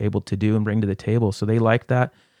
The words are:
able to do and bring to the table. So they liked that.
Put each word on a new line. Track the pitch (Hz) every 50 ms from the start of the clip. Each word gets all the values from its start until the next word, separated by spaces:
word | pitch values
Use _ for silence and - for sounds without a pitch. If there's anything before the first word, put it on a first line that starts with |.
able | 107 104 98 107
to | - - 101
do | 98 110 107 107
and | 107 107
bring | 107 104 110
to | 104
the | 98 95
table. | - - 107 110 120 113 98
So | 95 - 104
they | 107 113 117
liked | 113 110 117 123 - -
that. | 131 123 127 - - _ _ _ _ _